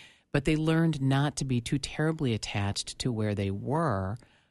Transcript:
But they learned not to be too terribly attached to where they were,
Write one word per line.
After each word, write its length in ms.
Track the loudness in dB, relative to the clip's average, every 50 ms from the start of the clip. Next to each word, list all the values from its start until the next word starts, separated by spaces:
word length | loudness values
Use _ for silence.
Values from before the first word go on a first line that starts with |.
| -20 -20 -20 _ _ _
But 140 | -2 0 2
they 100 | 2 2
learned 460 | 2 4 4 4 4 4 4 2 2
not 340 | 2 2 2 2 2 0 0
to 80 | -2 -2
be 140 | 0 0 -2
too 160 | 0 0 -2 -2
terribly 540 | -2 -4 -4 -2 0 0 0 0 0 0 0
attached 640 | -2 -4 -4 -4 -2 -2 -2 -2 -4 -6 -8 -6 -4
to 120 | -4 -2
where 220 | -2 0 0 0 0
they 140 | 0 -2 -2
were, 680 | -2 -4 -4 -2 -2 0 0 0 0 -2 -2 -4 -6 -8 -12 -18 _ _ _ _